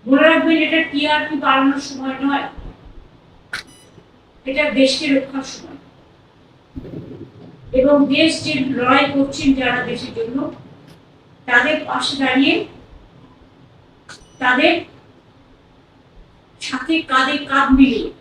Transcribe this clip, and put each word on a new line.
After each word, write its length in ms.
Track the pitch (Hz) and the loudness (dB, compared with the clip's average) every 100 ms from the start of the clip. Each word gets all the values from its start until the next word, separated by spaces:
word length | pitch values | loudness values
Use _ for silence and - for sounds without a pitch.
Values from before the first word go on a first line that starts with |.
| 214 | 4
মনে 160 | 285 | 4
রাখবেন, 340 | 311 311 320 320 | 6 4 2 2
এটা 260 | 302 320 - | 2 0 -2
টিআরপি 440 | 285 302 302 302 294 | -4 0 -2 -2 -4
বাড়ানোর 440 | 269 269 277 277 | 0 2 2 0
সময় 340 | - 269 262 254 | -8 -8 -8 -4
নয়, 240 | 277 277 - - - - - - - - - - _ - - - - - _ _ _ - | -2 -2 -6 -14 -18 -18 -20 -20 -20 -20 -20 -20 _ -16 -16 -20 -20 -20 _ _ _ -14
এটা 260 | 269 285 294 | -6 -2 0
দেশকে 360 | 269 262 - 302 | 4 4 2 0
রক্ষার 360 | 269 - 269 | 0 -2 -8
সময়। 340 | - - - - - _ _ _ _ _ _ _ _ - - - - - - - - - - | -10 -16 -18 -20 -20 _ _ _ _ _ _ _ _ -16 -14 -14 -14 -16 -18 -20 -20 -20 -4
এবং 340 | 254 277 285 285 | 0 4 4 2
দেশ 380 | 294 320 - | 2 2 0
যে 100 | 320 | -6
লড়াই 500 | 277 254 233 247 277 277 | -4 -4 -2 2 2 2
করছেন 400 | 277 277 - 285 | 0 -2 0 0
যারা 280 | 262 247 240 | 2 0 -2
দেশের 320 | 240 - 240 226 | -4 -8 -10 -8
জন্য, 360 | 226 269 302 - - - - - _ _ _ - - | -6 -6 -6 -10 -20 -20 -20 -20 _ _ _ -16 0
তাদের 340 | 240 277 311 - | 2 2 -2 -4
পাশে 300 | 254 - 269 | -6 -4 -2
দাঁড়িয়ে 480 | 262 262 294 - - - - - - - - - - _ - - _ _ - - - - | 0 2 2 2 -4 -14 -20 -20 -20 -20 -20 -20 -20 _ -20 -20 _ _ -20 -20 -20 -2
তাদের 420 | 247 254 330 339 - - - - _ _ _ - _ _ _ _ _ - - _ _ _ | 2 4 4 2 -4 -20 -20 -20 _ _ _ -20 _ _ _ _ _ -20 -20 _ _ _
সাথে 400 | - 262 - 320 | -10 -8 -2 -4
কাঁধে 380 | - 262 269 294 | 0 0 0 -2
কাঁধ 340 | - 269 262 | -2 0 4
মিলিয়ে 380 | 262 254 220 - - | 6 6 4 -6 -10